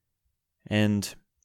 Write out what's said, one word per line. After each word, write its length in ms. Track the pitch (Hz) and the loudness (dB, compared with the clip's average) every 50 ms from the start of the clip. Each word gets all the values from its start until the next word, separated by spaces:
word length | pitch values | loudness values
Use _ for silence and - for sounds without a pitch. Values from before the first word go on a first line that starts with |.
| _ _ _ _ _ _ _ _ _ _ _ _ _ | _ _ _ _ _ _ _ _ _ _ _ _ _
And 480 | - 107 104 107 104 104 101 98 - - - _ _ _ _ | -2 0 2 2 2 2 0 -2 -6 -12 -18 _ _ _ _